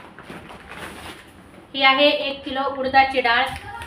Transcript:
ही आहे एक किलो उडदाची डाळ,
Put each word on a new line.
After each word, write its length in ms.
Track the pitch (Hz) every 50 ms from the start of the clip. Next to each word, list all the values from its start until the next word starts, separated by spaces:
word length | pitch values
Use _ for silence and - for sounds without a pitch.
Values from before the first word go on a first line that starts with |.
| - - - - - - - - - - - - - - - - - - - - - - - - - - - - - - - - - - -
ही 80 | 269
आहे 260 | 269 269 262 277 294 294
एक 380 | 294 - 269 262 277 - -
किलो 300 | 285 262 269 277 262 269 262
उडदाची 420 | 262 262 269 269 269 262 262 254
डाळ, 240 | 240 233 233 240 262 262 - - - - - - -